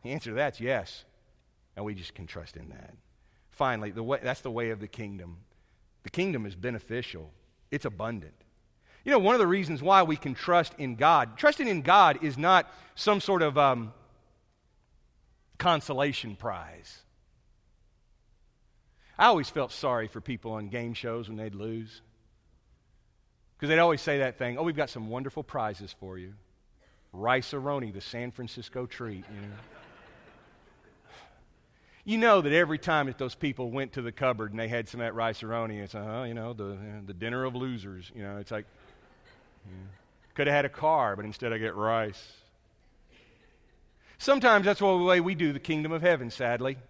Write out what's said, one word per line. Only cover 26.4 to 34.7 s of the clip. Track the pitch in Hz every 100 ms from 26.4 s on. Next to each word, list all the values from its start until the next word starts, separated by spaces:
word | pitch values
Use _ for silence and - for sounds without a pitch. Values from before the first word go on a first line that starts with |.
| _ _ _ _ _ _ _
Rice-A-Roni, | 90 110 127 123 143 135 143 117
the | 98
San | - 120 123
Francisco | 117 117 - 113 127 123
treat," | - 120 98 98
you | 104
know. | 101 101 113 - - - - - - - _ _ _ _ _ _ _ - - _ _ _ _ _ _ _
You | - 220
know | 226 202
that | 147
every | 156 170 151
time | - 156 139
that | 123
those | 131 -
people | 151 127 123
went | 127 135
to | -
the | 117
cupboard | 110 131 117 110
and | 107
they |
had | 113